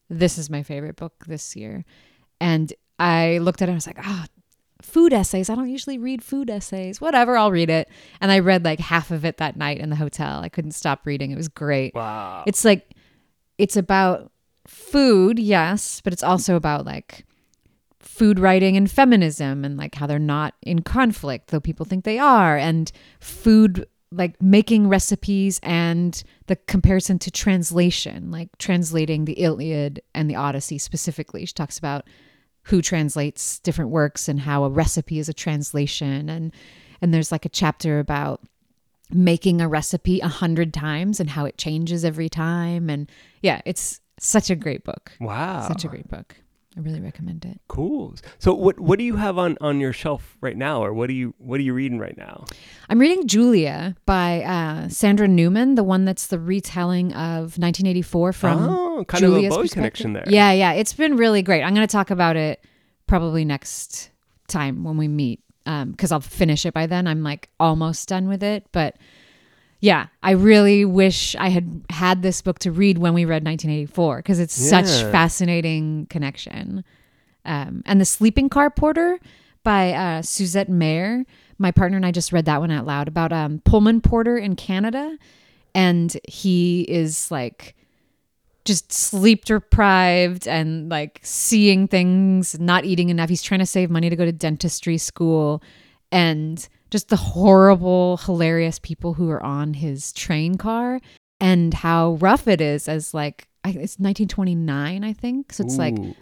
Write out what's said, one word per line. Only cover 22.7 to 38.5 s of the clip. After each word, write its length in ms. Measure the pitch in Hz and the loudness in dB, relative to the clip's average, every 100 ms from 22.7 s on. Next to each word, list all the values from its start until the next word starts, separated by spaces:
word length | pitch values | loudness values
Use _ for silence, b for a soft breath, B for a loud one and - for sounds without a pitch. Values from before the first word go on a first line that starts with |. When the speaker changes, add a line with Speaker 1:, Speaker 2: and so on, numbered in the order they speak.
| 165 160 b b b | -2 -2 b b b
Speaker 1:
food, 680 | - - 226 220 214 180 - _ _ | -18 -2 4 6 6 2 -10 _ _
like, 280 | 175 180 - | -6 -6 0
making 460 | 190 202 - 226 202 | 4 6 6 4 4
recipes 720 | 190 - 202 - 196 196 185 | 2 0 -2 -2 0 0 -2
and 600 | - 170 170 170 175 - b b - | -2 -2 0 0 -2 -4 b b -6
the 100 | 185 | -6
comparison 640 | - 190 180 190 - 185 | -2 4 6 4 0 -2
to 100 | - | -4
translation, 1000 | - 208 185 165 170 175 - - - 175 | -4 0 0 0 2 2 0 -6 -10 -10
like, 260 | 165 170 - | -10 -12 -10
translating 640 | - 180 160 165 156 156 | -2 -2 0 -2 -2 -2
the 80 | 156 | -4
Iliad 680 | - 170 131 160 151 143 143 - | -2 -2 -2 -4 -4 -4 -8 -10
and 140 | 185 151 | -4 -4
the 60 | 139 | -2
Odyssey 420 | 143 139 - 147 | -4 -4 -8 -10
specifically. 680 | - 165 - 143 147 - 170 | -8 -6 -6 -8 -10 -12 -10
She 80 | |
talks 240 | - 147 - | -8 -10 -8
about 280 | 147 143 b b b b b _ - | -8 -8 b b b b b _ -2
who 160 | 185 | 0
translates 760 | - 170 151 151 143 - - - | 0 -2 -2 -4 -6 -6 -10 -6
different 300 | 175 160 127 | -4 -4 -2
works 380 | 160 147 - - | 0 -2 -2 -6
and 120 | 143 | -4
how 220 | 139 143 | -2 -2
a 60 | 139 | 0
recipe 480 | 139 156 - - 156 | 0 -2 -4 -6 -6
is 100 | 151 | -6
a 60 | |
translation. 920 | 147 - 151 143 147 143 - 143 135 151 | -8 -6 -6 -4 -4 -4 -4 -4 -4 -6
And, 240 | 160 160 b b b b b | -8 -10 b b b b b
and 120 | 170 | 0
there's, 200 | 160 151 | 2 0
like, 120 | 160 165 | -4 -6
a 20 | |
chapter 480 | - 156 - 165 147 | -4 -2 -2 -2 -2
about 420 | 147 143 143 - - | -2 -4 -6 -8 -14